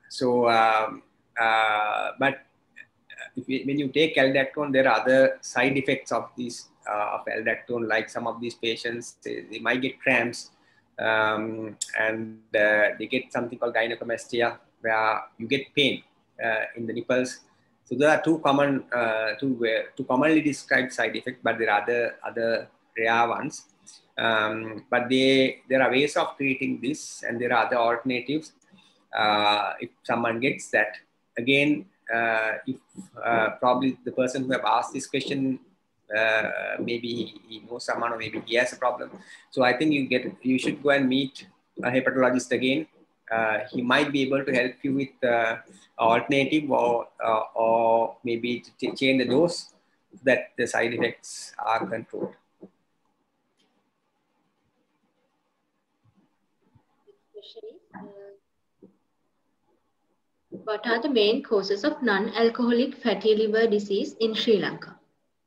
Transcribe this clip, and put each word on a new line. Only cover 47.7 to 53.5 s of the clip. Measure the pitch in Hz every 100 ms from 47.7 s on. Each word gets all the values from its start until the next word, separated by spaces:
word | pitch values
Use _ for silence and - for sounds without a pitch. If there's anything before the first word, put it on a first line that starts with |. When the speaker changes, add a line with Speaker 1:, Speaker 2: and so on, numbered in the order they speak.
| 117 113 113 113 -
Speaker 1:
maybe | 123 113 120 120
to | -
ch-, | - 131 -
change | 135 131
the | 120
dose | 131 170 - - _ _ _ _
so | -
that | 131 123 - -
the | 117
side | 113 117
effects | 120 117 - - - - -
are | 110 113 98
controlled. | 113 - - - - _ _ - _ _ _ _ _ _ _ _